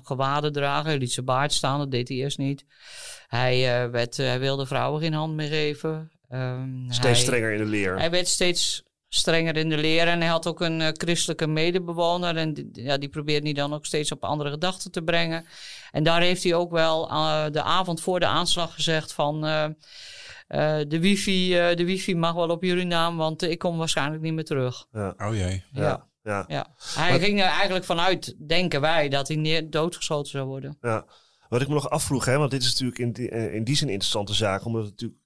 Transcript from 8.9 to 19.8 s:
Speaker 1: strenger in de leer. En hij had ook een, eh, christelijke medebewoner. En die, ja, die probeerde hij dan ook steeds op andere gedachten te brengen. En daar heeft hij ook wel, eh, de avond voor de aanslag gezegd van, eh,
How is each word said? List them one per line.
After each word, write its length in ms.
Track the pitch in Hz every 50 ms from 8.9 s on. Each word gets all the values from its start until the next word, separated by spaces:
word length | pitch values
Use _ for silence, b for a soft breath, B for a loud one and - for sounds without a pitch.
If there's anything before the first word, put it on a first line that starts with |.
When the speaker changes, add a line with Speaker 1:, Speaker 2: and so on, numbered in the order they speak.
| _ _ _ -
Speaker 1:
strenger 460 | - - - 165 165 165 165 165 156
in 120 | 156 160 160
de 80 | 156
leer. 300 | 151 151 160 160 165 170
En 120 | 170 170 170
hij 100 | 165 170
had 180 | 165 165 165
ook 140 | 175 160 -
een, 200 | 175 165 160 160
eh, 60 | 160 156 156
christelijke 540 | - - 170 170 165 - - 156 - 160
medebewoner. 920 | 151 156 156 160 175 175 185 170 170 170 170 170 170 175 180 175 170 165
En 160 | 160 160 160 147
die, 160 | 143 143 -
ja, 260 | - - 117 143 139
die 120 | 139 143 139
probeerde 360 | - 156 147 151 151 147 147
hij 80 | 151 143
dan 200 | 143 143 143 147
ook 120 | 151 -
steeds 260 | - - 151 147 -
op 120 | 156 - -
andere 260 | - 147 151 143 143
gedachten 420 | 147 151 175 185 185 - - 190
te 100 | - 180
brengen. 440 | 160 170 170 170 165 165 165 165 165 B B B B B B B B B
En 120 | B 143 156
daar 180 | 165 165 170
heeft 220 | 175 180 185 185 -
hij 100 | 180 170
ook 160 | 175 175 170
wel, 380 | 170 165 160 160 160 160 - -
eh, 360 | - 156 156 156 156 156 156 151
de 100 | 147 156 -
avond 380 | - 165 185 185 175 165 160
voor 180 | - 190 180 175
de 60 | 160
aanslag 480 | 104 120 160 175 165 - 175 170 - -
gezegd 400 | - 151 165 160 151 - - -
van, 320 | - 147 147 151 156 151
eh, 180 | 156 156 156 151 156 156 B